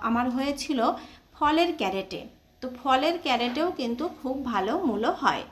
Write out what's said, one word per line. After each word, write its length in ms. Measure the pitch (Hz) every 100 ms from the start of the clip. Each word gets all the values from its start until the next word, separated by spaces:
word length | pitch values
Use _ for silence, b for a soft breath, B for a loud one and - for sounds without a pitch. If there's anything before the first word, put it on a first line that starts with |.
| 226
আমার 220 | 233 254
হয়েছিল 500 | 247 277 277 - 269 247 349 B B _ -
ফলের 300 | 294 311 349 320
ক্যারেটে, 440 | 196 196 190 190 - - _ _
তো 80 | 254 -
ফলের 320 | 277 262 302 339
ক্যারেটেও 480 | 294 240 240 254 349
কিন্তু 380 | 349 240 240 339 -
খুব 240 | 254 269 247
ভালো 280 | 208 190 320 339
মূলো 220 | 208 247
হয়। 320 | 359 226 131 -